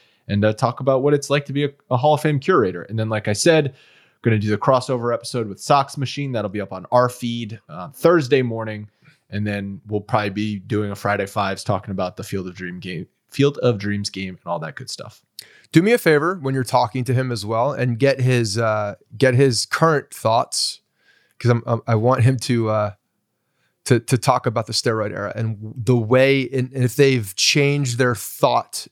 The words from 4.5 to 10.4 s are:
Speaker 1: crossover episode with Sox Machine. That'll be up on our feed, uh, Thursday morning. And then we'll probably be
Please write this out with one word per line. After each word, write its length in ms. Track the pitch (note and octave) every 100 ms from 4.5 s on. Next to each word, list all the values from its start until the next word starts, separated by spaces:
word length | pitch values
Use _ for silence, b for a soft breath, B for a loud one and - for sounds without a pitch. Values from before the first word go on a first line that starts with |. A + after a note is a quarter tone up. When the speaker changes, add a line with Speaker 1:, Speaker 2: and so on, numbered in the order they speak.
| G#2
Speaker 1:
crossover 560 | - C3 B2 B2+ A#2
episode 340 | A#2 - B2 A2
with 120 | F#2+
Sox 380 | - D3 D3 -
Machine. 360 | C3 - C#3
That'll 160 | A#2+ G#2
be 100 | G#2
up 140 | G2
on 120 | F#2+ F2+
our 160 | B2 B2
feed, 520 | - A#2+ A#2 A2+ G#2+ -
uh, 200 | D#2 F2+
Thursday 500 | - E3 F3 B2+ C3+
morning. 480 | B2 A2+ A2 G#2+ G#2 _ b b b
And 180 | G2+ G#2
then 320 | G2+ G2 G2 G#2
we'll 140 | G#2+
probably 280 | G2+ A2+ G#2
be 280 | G2+